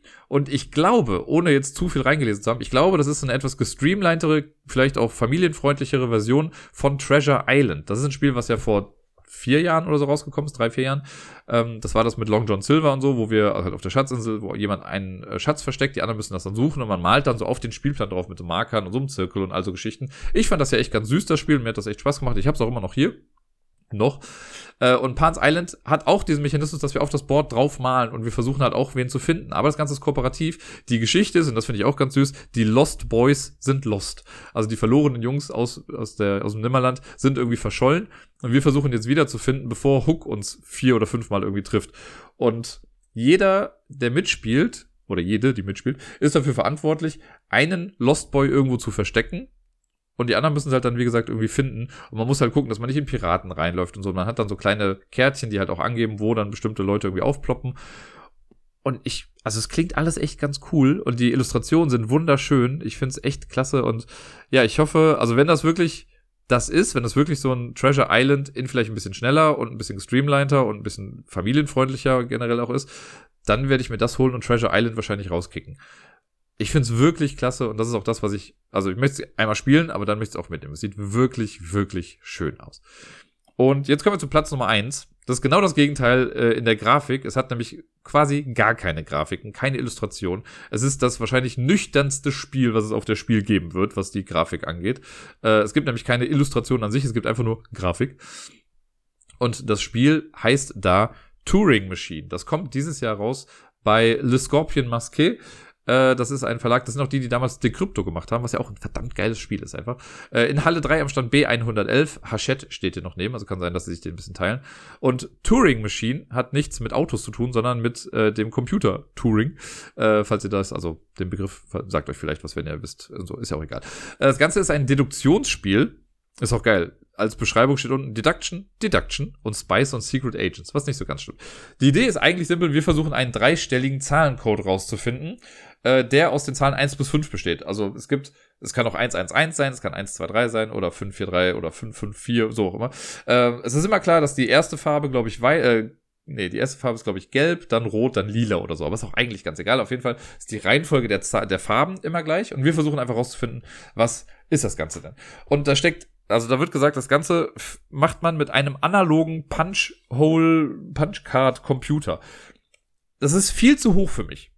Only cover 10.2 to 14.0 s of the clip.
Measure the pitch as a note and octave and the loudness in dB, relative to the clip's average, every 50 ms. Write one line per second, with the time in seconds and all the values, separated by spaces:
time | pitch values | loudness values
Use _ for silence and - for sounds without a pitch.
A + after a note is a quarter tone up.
10.2 | - D3 - D3+ D3 D3 - - A#2 A#2 - B2+ C3 C3+ C#3 C#3+ C3+ - - - | -4 -6 -6 -6 -6 -4 -4 -2 -2 -2 0 -2 -2 -2 -2 -4 -6 -8 -14 -18
11.2 | - - - - - - A#2+ A#2 A#2 A#2 A2+ A2 - - - A2 A2+ A#2 A2 - | -20 -20 -20 -18 -6 -2 0 0 0 0 -4 -8 -8 -2 0 2 2 2 0 -2
12.2 | A2 G#2+ G#2+ A2 A2+ G#2 G#2 G2 G2 - C#3+ D#3+ D#3+ D3 C3+ C3+ C3 C#3 C3+ A#2+ | 0 2 2 2 2 0 -2 0 2 4 4 4 4 2 2 2 2 2 2 2
13.2 | A2 G#2+ A2 G#2+ G#2+ G#2 G2 G2 F2+ F2+ G2 G2 - F#2 - C3 | 0 2 4 4 4 4 2 0 -4 -4 -6 -6 -8 -2 0 0